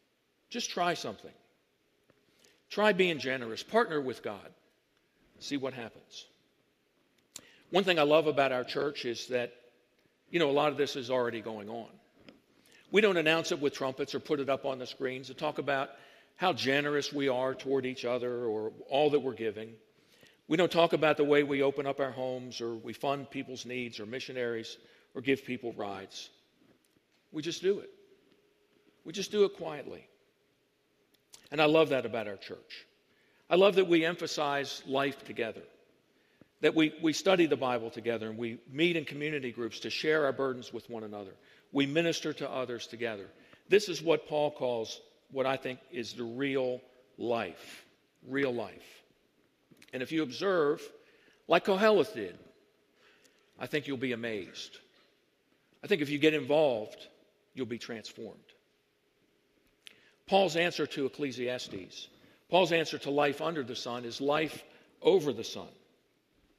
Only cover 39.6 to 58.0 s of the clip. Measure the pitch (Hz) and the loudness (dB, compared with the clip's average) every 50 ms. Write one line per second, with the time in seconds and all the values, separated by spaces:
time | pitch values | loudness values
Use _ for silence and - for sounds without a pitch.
39.6 | 120 110 - - - 117 - - - 156 156 156 147 135 127 120 135 131 127 123 | -6 -6 -6 -8 -8 -6 -6 -2 0 2 2 2 2 0 0 0 -2 -2 -4 -6
40.6 | 120 - - 113 - - 117 113 110 107 104 104 101 95 - - _ _ - - | -8 -12 -12 -12 -12 -12 -12 -10 -10 -10 -10 -12 -12 -14 -16 -20 _ _ -20 -20
41.6 | _ _ - 143 139 139 143 165 170 165 151 - - 160 147 - 151 131 131 131 | _ _ -2 0 0 2 2 2 2 2 0 -2 -4 -6 -6 -6 -8 -6 -6 -6
42.6 | 127 123 120 113 - - - 113 117 117 110 101 95 95 - - - _ - - | -6 -6 -6 -8 -10 -12 -10 -6 -6 -6 -6 -8 -10 -14 -18 -20 -20 _ -20 -20
43.6 | _ - - 208 208 196 170 151 156 165 151 156 - - 156 151 147 147 147 - | _ 4 4 4 4 2 -4 -2 0 2 2 2 0 -2 -2 0 0 0 -2 -2
44.6 | 143 127 120 117 113 107 - - - _ _ _ _ _ 135 135 131 131 135 131 | -4 -2 -2 -2 -4 -6 -10 -14 -16 _ _ _ _ _ -4 -2 0 0 0 -2
45.6 | - 131 127 123 - - - 131 113 98 - 110 123 113 117 127 139 139 135 135 | -4 -8 -10 -10 -14 -12 -8 -8 -8 -8 -8 -8 -8 -8 -6 -4 -2 -2 0 0
46.6 | 127 127 123 123 - - _ _ _ _ _ - 104 117 120 117 107 90 80 - | 0 -2 -2 -6 -8 -16 _ _ _ _ _ -6 -2 -2 0 0 -2 -4 -8 -12
47.6 | - - - - - _ _ _ _ _ _ _ - 120 131 139 139 131 123 117 | -16 -18 -20 -20 -20 _ _ _ _ _ _ _ -12 -6 -2 -2 0 0 0 -2
48.6 | 107 95 85 85 - - - - _ _ _ _ _ _ _ _ _ _ _ _ | -4 -6 -10 -16 -20 -20 -20 -20 _ _ _ _ _ _ _ _ _ _ _ _
49.6 | _ _ - - - - - 127 127 120 156 156 156 127 123 117 165 202 190 175 | _ _ -20 -20 -16 -12 -8 -8 -6 -4 -2 -2 -2 -2 -4 -4 -2 0 2 2
50.6 | 151 143 156 170 - - - - _ _ _ _ _ _ _ _ _ - 160 180 | 2 2 2 0 -4 -12 -18 -20 _ _ _ _ _ _ _ _ _ 2 2 2
51.6 | - - 196 185 214 220 214 190 139 - - 120 104 90 87 - - - _ _ | 4 2 2 4 4 6 6 6 4 2 -2 -6 -8 -8 -10 -14 -20 -20 _ _
52.6 | _ _ _ _ _ _ _ _ _ _ _ _ _ _ _ _ _ _ _ - | _ _ _ _ _ _ _ _ _ _ _ _ _ _ _ _ _ _ _ -12
53.6 | - 120 - 151 131 139 139 123 127 131 120 113 117 117 110 104 87 78 - - | -8 -4 -4 -4 -4 -4 -4 -4 -4 -4 -4 -4 -4 -4 -6 -6 -8 -8 -12 -14
54.6 | - - - - - _ _ _ _ _ _ _ _ _ _ _ _ _ _ _ | -14 -14 -16 -20 -20 _ _ _ _ _ _ _ _ _ _ _ _ _ _ _
55.6 | _ _ _ _ - 143 202 165 147 139 147 143 143 156 156 151 135 127 143 156 | _ _ _ _ -4 0 0 0 2 0 2 4 6 6 6 4 2 2 4 4
56.6 | 156 143 123 107 107 - - - - - _ _ _ _ _ _ _ _ _ 127 | 4 4 2 0 -4 -6 -12 -16 -20 -20 _ _ _ _ _ _ _ _ _ -8
57.6 | 131 110 120 110 - - 120 107 | -8 -6 -8 -8 -10 -10 -12 -12